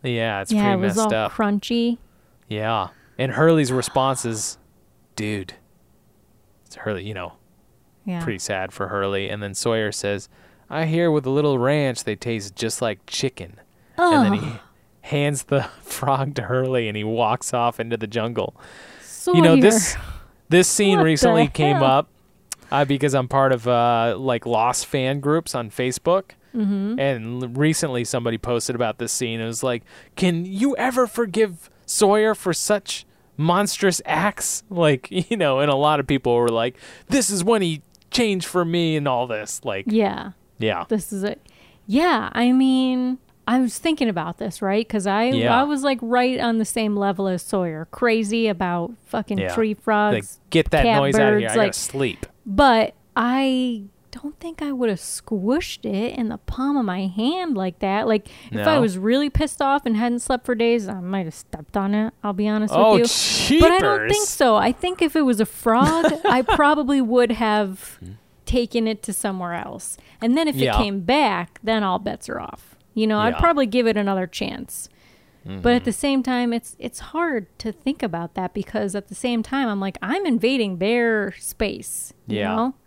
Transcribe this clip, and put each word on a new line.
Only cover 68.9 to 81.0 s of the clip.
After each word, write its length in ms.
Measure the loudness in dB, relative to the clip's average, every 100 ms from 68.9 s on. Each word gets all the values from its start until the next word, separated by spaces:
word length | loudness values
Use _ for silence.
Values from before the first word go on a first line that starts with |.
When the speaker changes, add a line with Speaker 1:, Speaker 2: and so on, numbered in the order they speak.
| -4
Speaker 2:
to 100 | -6
somewhere 400 | -6 -6 -6 -6
else. 420 | -8 -10 -12 -12 -14 -18 _
And 160 | 0 2
then 100 | 2
if 100 | 2
it 80 |
Speaker 1:
Yeah. 120 | 2 2
Speaker 2:
came 240 | 0 -2
back, 580 | 0 2 2 0 -6 -8
then 180 | -2 0
all 160 | 0 -2
bets 300 | -4 -10 -10
are 100 | -10
off. 380 | -10 -14 -20 _ _
You 140 | -2 0
know, 120 | 2
I'd 120 | 0
Speaker 1:
Yeah. 80 | 2
Speaker 2:
probably 240 | 2 4 2
give 200 | 2 2
it 100 | 0
another 300 | 0 -2 -4
chance. 640 | -6 -8 -8 -12 -14 -16 _ _ _ _ _ -14
But 260 | -2 2
at 40 | 2
Speaker 1:
Mm-hmm. 40 | 0
Speaker 2:
the 60 |
same 300 | -2 0 0
time, 300 | 0 -2 -2
it's, 240 | -4 -8 -14
it's 220 | -12 -12
hard 460 | -8 -4 -2 -2 -6 _
to 120 | -10
think 300 | -6 -6 -4
about 320 | -4 -4 -6
that 180 | -6 -6
because 420 | -6 -6 -4 -4
at 140 | -6 -10
the 60 |
same 280 | -6 -2 -2
time, 260 | -2 -2 -2
I'm 120 | -2
like, 160 | -4 -6
I'm 240 | -4 -2 0
invading 500 | 2 2 0 -2 -2
their 520 | 0 2